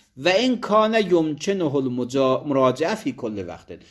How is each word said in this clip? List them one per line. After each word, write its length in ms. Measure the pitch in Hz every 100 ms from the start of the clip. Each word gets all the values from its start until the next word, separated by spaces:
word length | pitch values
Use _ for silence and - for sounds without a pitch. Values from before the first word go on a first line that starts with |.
| _ -
و 120 | 147
این 300 | 190 254 247
کان 340 | - 208 220
یمکنه 800 | 226 196 175 160 151 - 196 160 139
المجا-، 680 | 131 123 120 135 131 131 147
مراجعه 500 | 135 131 123 160 214
فی 160 | 143
کل 360 | 123 117 104 87
وقت، 200 | 82 - 87 -